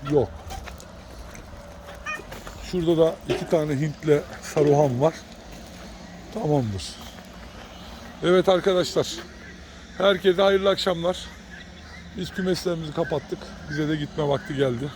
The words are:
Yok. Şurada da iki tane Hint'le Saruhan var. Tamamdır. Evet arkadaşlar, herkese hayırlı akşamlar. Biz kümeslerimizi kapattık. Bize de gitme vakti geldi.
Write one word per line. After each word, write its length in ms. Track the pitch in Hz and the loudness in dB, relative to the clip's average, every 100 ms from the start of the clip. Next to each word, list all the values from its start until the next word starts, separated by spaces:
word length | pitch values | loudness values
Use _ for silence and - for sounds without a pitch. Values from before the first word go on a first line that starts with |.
| 139 | 4
Yok. 200 | 147 110 - - - - - - - - - - - - - - - - - 311 311 330 - - - - | 4 2 -4 -12 -10 -12 -14 -16 -16 -16 -16 -14 -16 -16 -16 -16 -16 -16 -12 -8 -8 -10 -14 -12 -12 -4
Şurada 260 | 185 165 160 | 0 4 6
da 200 | 160 - - | 6 4 -2
iki 200 | - 165 | -2 2
tane 320 | 170 151 139 | 2 2 2
Hint'le 420 | 151 143 156 147 - - | 0 0 4 4 4 -12
Saruhan 580 | - 160 147 143 147 120 | -4 4 6 6 6 4
var. 140 | 156 - - - - - - - - - - - - | 2 2 -16 -18 -16 -16 -16 -16 -16 -16 -16 -16 -10
Tamamdır. 760 | 214 156 147 113 98 - - - - - - - - - - - - - - | -4 2 4 2 -2 -8 -10 -14 -16 -16 -16 -16 -16 -16 -16 -14 -14 -14 -2
Evet 240 | 160 185 175 | 6 6 8
arkadaşlar, 680 | 180 180 180 165 165 - - - - - - - - - - | 6 6 4 2 0 0 -4 -12 -16 -18 -16 -18 -18 -16 2
herkese 440 | 190 190 190 180 | 4 6 4 6
hayırlı 260 | 196 196 196 | 6 6 4
akşamlar. 580 | 185 196 170 170 185 - - - - - - - - - - | 4 2 2 0 -2 -6 -14 -16 -16 -16 -16 -16 -16 -12 -8
Biz 140 | 180 | -6
kümeslerimizi 600 | - 185 175 180 165 156 | -2 0 0 0 -2 -2
kapattık. 460 | 156 170 151 - 180 - - 151 | -2 0 0 -2 -10 -8 -12 -6
Bize 180 | 147 151 | -2 0
de 80 | 156 | 0
gitme 320 | 143 - 147 | -2 -2 0
vakti 260 | 139 - | 0 0
geldi. 300 | 139 139 120 143 | 0 2 2 -6